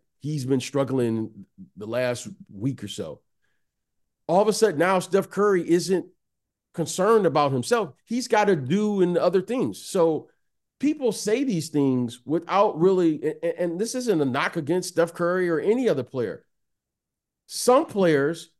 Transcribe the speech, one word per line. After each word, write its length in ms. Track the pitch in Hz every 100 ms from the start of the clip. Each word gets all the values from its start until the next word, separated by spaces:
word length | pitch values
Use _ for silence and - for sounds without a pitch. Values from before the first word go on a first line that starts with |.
| _ _
He's 240 | 143 151
been 160 | 127 135
struggling 880 | - 143 131 131 120 113 110 98 92 - 92 -
the 100 | 107
last 420 | 120 127 120 107 98 -
week 300 | 98 123 127
or 60 | 101
so." 320 | - 80 - _ _ _ _ _ _ _ _ _ _ -
All 140 | 175
of 80 | 214
a 40 |
sudden, 260 | 208 220 147
now 200 | 175 185
Steph 320 | - 196 185
Curry 380 | 190 208 190 143
isn't 380 | 175 160 180 - _ _ _ _ _ _
concerned 520 | - 147 - 202 226 180
about 260 | 147 143
himself. 400 | 135 120 233 170 -
He's 240 | _ 233 240
gotta 280 | 214 202 170
do 440 | 127 196 214 202
in 160 | 180 175
other 240 | 175 185
things. 380 | 185 247 190 -
So 440 | - 190 165 156 - _ _ _ _ _
people 340 | 285 302 247
say 320 | - 202 233
these 240 | 269 175 131
things 520 | 147 139 127 120 117
without 560 | - 165 - 185 208 151
really, 420 | 185 185 170 151
a-, 240 | 151 156 170
a-, 140 | 165
and 200 | 175 170
this 140 | 226
isn't 260 | 254 247 170
a 40 |
knock 320 | 135 131 180 175
against 340 | 139 180 180
Steph 220 | - 165
Curry 380 | - 175 185 175
or 100 | 160
any 280 | 170 240 240
other 140 | 139
player. 400 | 127 131 107 76 _ _ _ _ _ _ _ _ _ _ _
Some 400 | - - 254 320
players 640 | 208 180 147 143 165 -